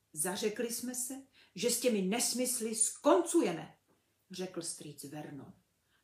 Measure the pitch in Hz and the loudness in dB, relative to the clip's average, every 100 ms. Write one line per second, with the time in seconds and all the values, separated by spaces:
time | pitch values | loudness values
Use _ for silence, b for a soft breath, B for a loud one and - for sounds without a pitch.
0 | _ 156 180 202 214 208 233 233 247 247 | _ -4 -2 0 -2 0 -2 -4 -6 -6
1 | - 269 - b b 180 240 226 254 208 | -6 -8 -14 b b -2 0 2 4 4
2 | 185 233 - 240 247 - 220 226 - - | 2 2 0 0 0 0 -2 0 0 2
3 | 285 370 339 339 214 - - - _ _ | 6 6 6 4 4 0 -8 -18 _ _
4 | _ _ _ 180 185 170 165 - 151 143 | _ _ _ -8 -8 -6 -8 -8 -12 -14
5 | 139 151 151 139 110 - _ _ _ _ | -12 -10 -10 -12 -14 -18 _ _ _ _